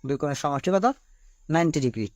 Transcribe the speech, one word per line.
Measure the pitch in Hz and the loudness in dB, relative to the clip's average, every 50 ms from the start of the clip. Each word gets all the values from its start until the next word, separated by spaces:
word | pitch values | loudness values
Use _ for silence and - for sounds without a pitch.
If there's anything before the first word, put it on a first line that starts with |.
| - | -4
দুই | 135 139 135 | -4 -4 -2
কোণের | - 147 143 - | -2 -4 -4 -2
সমষ্টি | - 147 143 135 - 185 185 | -2 -2 -2 -2 -2 2 0
কত? | 196 190 247 277 _ _ _ - _ _ - _ _ _ - 156 | 4 2 2 0 _ _ _ -20 _ _ -20 _ _ _ 0 2
নাইনটি | 165 170 165 - 151 131 | 2 2 2 2 2 0
ডিগ্রি। | 127 - 113 107 98 _ | 0 -2 -2 -6 -6 _